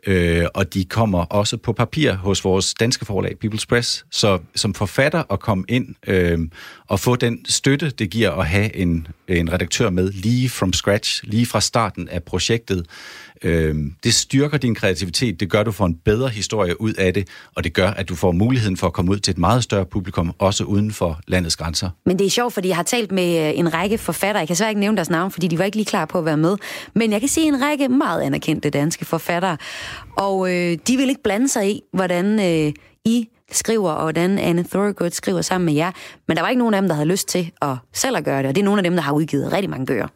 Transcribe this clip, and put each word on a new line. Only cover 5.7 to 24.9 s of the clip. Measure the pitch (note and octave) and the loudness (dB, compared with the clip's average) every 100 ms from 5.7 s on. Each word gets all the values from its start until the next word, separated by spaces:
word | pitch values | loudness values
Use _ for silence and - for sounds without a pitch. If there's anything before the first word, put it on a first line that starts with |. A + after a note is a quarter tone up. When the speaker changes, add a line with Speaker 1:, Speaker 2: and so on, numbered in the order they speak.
| A#2+ C3 G2+ - | -2 -2 -10 0
Speaker 1:
øh, | F#2+ F2 E2 D#2+ - - - _ | 2 4 2 -2 -6 -20 -20 _
og | G2+ | -2
få | - A#2+ | 2 2
den | A#2+ A#2 - | 0 -2 -4
støtte, | - - C#3 D#3 | 0 2 2 0
det | - G#2+ | -2 -4
giver | A2+ G#2 | 0 0
at | D#2 D#2 | 0 0
have | G2 G#2+ - | 2 0 0
en, | F2 E2 D#2+ - - | 0 0 -2 -16 -2
en | F2 E2 | 0 0
redaktør | F2 E2 - A#2 | -2 -2 0 0
med | F2+ F#2 | 2 0
lige | G2 G2 B2 B2+ | 0 0 2 0
from | - F#2+ | 0 0
scratch, | F2 - G2 - - | 0 0 0 0 -6
lige | - G#2+ A#2+ | -2 0 0
fra | A2 | 0
starten | - C3 G#2+ - E2+ | 0 0 -2 -4 -8
af | E2+ | -8
projektet, | - F#2 - A2+ - F#2+ E2 - - - - - | -6 -4 0 -2 0 -4 -4 -14 -20 -20 -20 -8
øh, | F2+ E2+ D#2+ D2+ D2 E2 | 0 2 2 0 -4 -4
det | A#2 | 0
styrker | A2+ - C3+ D3 D3 | 0 2 2 2 2
din | B2+ | 0
kreativitet. | G#2+ G#2 E2+ F#2 E2 B2 F2 | 0 0 0 -2 -2 -2 -2
Det | F#2 | 0
gør, | G#2+ | 2
du | G#2+ | 0
får | G2+ F#2+ | 2 0
en | |
bedre | D#2+ - G#2+ C3 | 2 2 2 0
historie | G#2+ F#2 A2 F#2 F2 | -4 -4 0 0 0
ud | A2 | -2
af | G#2 F#2+ | 2 2
det, | F#2 F#2+ - - | 2 -4 -10 -14
og | - | -6
det | E2 | -2
gør, | D#2+ F#2 | 2 0
at | F#2+ F2 | 0 -6
du | |
får | F2+ F#2+ | 0 2
muligheden | F2 A2 C3 G#2+ F#2+ | 4 4 2 0 0
for | F#2 | -2
at | |
komme | - F2+ | 0 0
ud | G2+ | 0
til | - | 0
et | E2+ | 0
meget | F2 A#2+ | 2 2
større | A#2 G#2 F#2 | 2 0 0
publikum, | G#2 F#2+ F#2 E2+ - | -4 -4 -2 -2 2
også | F#2+ F#2+ | 0 2
uden | F2+ G2+ G#2+ | 0 0 0
for | G#2 F2+ D#2 - | 0 -4 -4 -2
landets | F#2 E2+ - | -2 0 -4
grænser. | D#2+ D#2+ D2+ - - | -4 -4 -6 -4 -2
Speaker 2:
Men | F3+ | 2
det | G3 | 2
er | |
sjovt, | F3 A#3+ | 2 0
fordi | - F#3 | -2 -2
jeg | F#3 | -2
har | |
talt | A3+ B3 G#3 | 0 -2 0
med, | F#3+ F3+ E3 D#3 | 0 2 2 2
øh, | - | 0
en | E3+ | 0
række | E3 F#3+ A3 | 0 0 -2
forfattere. | - E3+ G3 G#3 | -2 -2 0 0
Jeg | D#3 | 0
kan | |
desværre | F3 A3 | 0 0
ikke | G#3 | 0
nævne | G3+ | 0